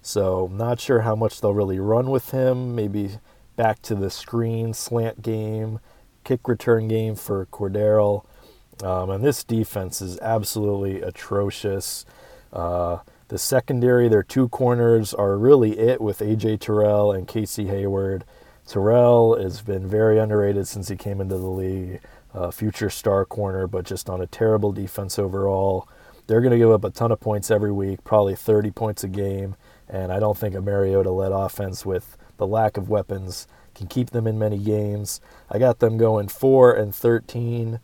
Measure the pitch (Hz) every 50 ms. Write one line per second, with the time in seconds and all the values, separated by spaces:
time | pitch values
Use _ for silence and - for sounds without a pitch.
0 | _ - - 104 98 95 92 92 92 90 95 101 113 120 123 117 - - 131 117
1 | 113 117 107 107 113 110 - - - 104 101 104 101 95 92 95 95 104 110 120
2 | 127 131 135 127 - - - 131 127 131 127 127 127 123 120 117 107 101 98 104
3 | 101 98 101 110 _ _ _ _ _ _ _ - 117 110 107 _ - - 113 98
4 | 95 95 - - - - 117 117 117 117 113 113 113 113 110 - - - 120 117
5 | 113 113 - - 107 117 110 110 107 110 110 110 110 110 110 113 _ _ _ _
6 | _ _ _ _ _ - 131 123 _ - 120 - - 123 117 113 110 110 110 110
7 | 110 110 107 104 - - 104 98 92 _ - - 104 95 95 104 104 107 107 107
8 | 104 104 101 98 - _ - - - - - _ _ _ - - 101 92 92 90
9 | 92 95 95 98 117 147 127 - - - 117 113 110 - - 104 95 90 - -
10 | 95 92 92 - - 110 113 110 101 - - 110 104 104 101 98 98 98 95 90
11 | - - - - - - 98 101 101 101 - - - 104 98 98 - - - -
12 | - - - - - - - - - _ - - 85 85 87 87 87 87 87 85
13 | - _ _ _ _ _ - - - - 139 127 - - 139 123 120 127 123 123
14 | 120 117 110 104 - - - 131 131 120 - - 131 123 123 120 120 117 117 113
15 | 107 95 - - 104 98 98 101 110 131 147 135 117 107 107 104 110 120 127 -
16 | 110 104 98 - 107 107 110 107 107 110 107 107 - - 107 104 107 104 104 104
17 | 104 104 98 95 90 - - 113 107 98 - - 104 98 98 98 98 98 98 98
18 | 98 95 95 92 - - - - - - _ _ _ - - 101 98 107 117 123
19 | 123 120 120 117 117 113 113 113 98 95 95 101 107 104 98 95 95 92 104 107
20 | 110 110 107 110 110 107 107 104 101 101 101 98 92 - - 104 92 - 98 85
21 | - 104 101 98 98 95 95 92 92 92 92 92 95 95 95 95 92 90 92 -
22 | - - - - _ _ - 95 87 87 - - 107 107 - - 107 98 - -
23 | - 107 98 98 95 - - 104 104 98 95 95 95 87 - 92 87 - 95 90
24 | - - 92 92 90 - - - 113 110 110 104 107 104 95 104 98 92 - -
25 | 98 92 - - 101 95 92 98 98 98 98 95 98 98 95 92 - _ _ _
26 | - - - - _ - 110 117 120 131 120 117 117 113 113 104 - 98 - -
27 | 117 113 - - - 117 104 104 95 - 110 104 104 104 101 98 98 98 95 -
28 | _ - 110 107 101 98 95 - - - 110 104 104 107 - - 113 107 101 -
29 | - 98 92 101 101 98 98 98 98 98 98 _ _ - - _ _ - - 95
30 | 92 90 92 101 107 104 101 - 113 104 92 92 95 101 101 98 98 95 95 98
31 | 92 92 92 92 95 95 95 98 98 95 - - 101 95 92 - - 95 92 90
32 | - - - - - - - - 104 95 107 110 110 107 - 104 90 101 107 104
33 | 95 - 101 95 95 92 92 - - _ _ - - - _ - 98 90 - 127
34 | 123 - - 120 110 110 110 110 107 107 104 98 101 107 107 104 104 104 104 104
35 | 104 98 - - - - - - _ - - 107 131 127 117 _ 120 113 110 110
36 | 113 113 110 107 101 98 - - - 135 135 135 127 120 117 - 107 101 98 -
37 | - 120 117 113 117 - - 120 120 117 117 117 117 113 113 113